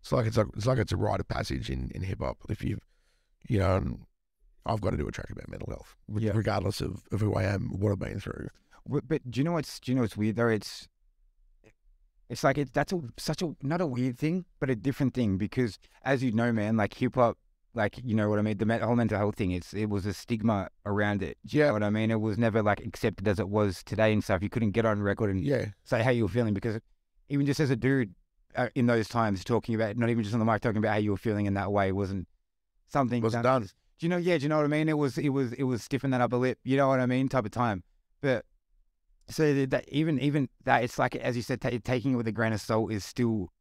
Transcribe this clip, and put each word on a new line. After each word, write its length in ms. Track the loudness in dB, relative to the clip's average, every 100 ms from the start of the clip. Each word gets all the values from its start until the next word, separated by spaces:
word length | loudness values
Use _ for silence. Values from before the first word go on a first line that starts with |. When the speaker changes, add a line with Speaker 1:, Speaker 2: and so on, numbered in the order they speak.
Speaker 1:
It's 120 | 0
like, 140 | 0 2
it's 100 | 2
like, 100 | 0 0
it's 100 | 0
like 120 | 2
it's 140 | 0
a 40 | 0
rite 240 | 0 -2
of 80 | -2
passage 420 | -4 -2 -4 -4
in, 200 | -4 -4
in 80 | -6
hip 180 | -6 -4
hop. 180 | -4 -6 -6
If 140 | -4
you, 140 | -4 -6 _ _ _ _ _ _ -2
you 100 | 0
know, 180 | 2 2
and 280 | 0 -6 -12 _ _ _ _ _ -4
I've 140 | -2
gotta 160 | -2 -2
do 100 | -4
a 40 |
track 180 | -6 -10
about 180 | -12 -12
mental 220 | -10 -10
health, 260 | -10 -14 -20 -8
re-, 160 | -2
Speaker 2:
Yeah. 80 | 0
Speaker 1:
regardless 460 | 0 0 0 0 -2
of, 220 | -6 -8 -8
of 80 | -2
who 140 | 0
I 100 | 2
am, 340 | 0 0 -4 -2
what 140 | 0
I've 60 | 0
been 220 | -4 -6
through. 280 | -8 -8 -10 -14 _ -20 -6
Speaker 2:
W-, 160 | -4 -2
but 240 | -4 -4
do 100 | -2
you 40 |
know 80 | -2
what's, 280 | -2 -4 -10
do 120 | -4
you 40 | 0
know 60 |
what's 140 | 0 0
weird 200 | -2 2
though? 120 | 2
It's, 400 | 2 -2 -14 -18 _ _ _ _ _ _ _ -20 _ _ _ _ _ _
it's 140 | 0
like, 140 | 0 2
it's, 140 | 0
that's 220 | -2 -2
a, 80 | -2 -6 -10
such 240 | -6 -4
a, 120 | -4 -4
not 180 | -4 -2
a 60 | -2
weird 320 | 0 -2 0
thing, 260 | -2 -2 -4 _
but 120 | -2
a 60 | 0
different 360 | -2 0 0
thing, 240 | 2 2 2
because 420 | 0 0 -2 -2 _ _
as 180 | -2 0
you 100 | 2
know, 180 | 2 2
man, 240 | 2 2 2
like, 180 | 0
hip 200 | 0 -2 4
hop, 200 | 2 2 _ _ _
like, 240 | -2 -2 -2
you 120 | -2
know 160 | 0 2
what 80 | 2
I 40 |
mean? 140 | 0 0
The 80 | 0
me-, 120 | 0
whole 180 | 2 2
mental 220 | 2 2
health 180 | 0 0
thing, 140 | -2
it's, 240 | -2 -4
it 120 | -4 -2
was 160 | -2 -2
a 80 |
stigma 540 | -6 -4 0 2 0 -2 _ -4
around 360 | 0 0 0
it. 140 | -2 -8 -4
Do 100 | 2
you 60 |
Speaker 1:
Yeah. 40 | 4
Speaker 2:
know 40 |
what 80 | 4
I 80 | 2
mean? 200 | 2 2
It 100 | 0
was 180 | 0 2
never, 240 | 2 2
like, 180 | 2 0
accepted 480 | -2 -2 -2 0 0
as 100 | 0
it 100 | 0
was 320 | 2 2 0
today 300 | -6 2 4
and 120 | 4
stuff. 180 | 2 0
You 60 | 0
couldn't 220 | 0 0
get 160 | 2 2
on 160 | 2
record 260 | 0 0 0
and 120 | 0
Speaker 1:
Yeah. 240 | 0 0 -2 -10
Speaker 2:
say 180 | -4 0
how 80 | 2
you 120 | 2
were 60 | 2
feeling, 240 | 2 0
because 260 | 0 -2 -4 _ _ _ _ _
even 160 | 0
just 160 | 0 2
as 100 | 2
a 60 | 2
dude, 380 | 2 2 0 -6 _ _ _ -4
uh, 120 | -4
in 120 | 2 4
those 220 | 4 2
times, 360 | 0 0 0
talking 300 | 0 0 0
about, 220 | 0 0 0
not 100 | 0
even 140 | 2
just 100 | 0
on 40 | 0
the 80 | 2
mic, 160 | 2
talking 160 | 2 0
about 140 | 2
how 60 | 2
you 120 | 0
were 60 | 0
feeling 260 | 0 0 0
in 80 |
that 180 | 0 0
way 200 | 2 2
wasn't 340 | 0 -2 -4 -8 _ _ _ _ _ _
something 360 | -2 0 2
Speaker 1:
Wasn't 200 | 0 2
Speaker 2:
that 60 | 2
Speaker 1:
done. 120 | 2
Speaker 2:
do 60 | 0 _ _ _
you 80 | -2
know, 100 | 0
yeah, 180 | 2 2
do 40 |
you 60 | 2
know 80 | 2
what 80 |
I 40 | 2
mean? 200 | 2 2
It 100 | 2
was, 180 | 0 0
it 120 | 0
was, 220 | 0 -2
it 80 | -2
was 180 | -2 -2
stiffing 280 | -2 -4 0
that 100 | 2
upper 160 | 2 2
lip, 220 | 0 -2
you 140 | 0 2
know 120 | 4
what 120 | 4
I 60 | 2
mean, 220 | 0 0
type 140 | 0 -2
of 40 |
time. 320 | -2 0 -2 -8 _ _ _
But 240 | 0 0 -2 _ _ _ _ _ _ _ -16
so 260 | 0 2
th-, 160 | 4 2
that, 180 | 0 -2
even, 320 | -2 0 2
even 300 | 2 0 -2 _
that, 200 | 2 2
it's 140 | 2 0
like, 180 | -2 0
as 180 | -4 -4
you 40 |
said, 200 | -4 -4
ta-, 80 | -2 -4
taking 300 | -2 -2 0
it 40 | 0
with 120 | -2
a 40 |
grain 200 | 0 0
of 80 | 0
salt 320 | 0 0 0
is 140 | -4 -6
still 440 | -2 0 0 -4 _